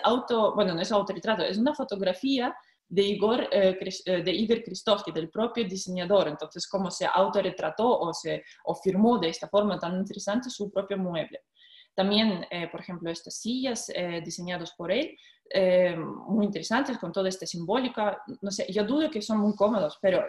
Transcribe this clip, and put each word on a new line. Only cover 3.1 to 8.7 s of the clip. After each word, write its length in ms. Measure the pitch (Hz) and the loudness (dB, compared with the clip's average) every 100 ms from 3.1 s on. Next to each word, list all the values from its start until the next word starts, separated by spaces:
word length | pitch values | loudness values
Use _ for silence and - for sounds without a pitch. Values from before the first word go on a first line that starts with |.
| 208 214 240 - | 2 2 2 2
eh, 260 | 202 190 185 | 4 4 2
Kres-, 220 | 190 - - | -4 -6 -2
eh, 160 | 180 | 0
de 100 | 170 | 0
Igor 300 | 170 220 226 | 0 2 0
Krestovsky, 480 | 220 190 - 202 185 | 0 -4 2 2 0
del 160 | 160 160 | -6 -4
propio 360 | - 233 233 | -2 -2 -2
diseñador. 640 | 208 190 185 180 175 202 156 | -4 -6 -6 -4 2 4 4
Entonces, 400 | 151 - 180 - | -2 -8 -10 -4
cómo 220 | 196 185 | -4 -4
se 160 | - 165 | -2 0
autorretrató 920 | 175 196 196 190 185 165 156 233 214 | 2 2 2 0 -2 -4 0 2 2
o 140 | 170 | 0
se, 320 | 160 160 156 - - | -4 -4 -6 -8 -10
o 100 | - | -8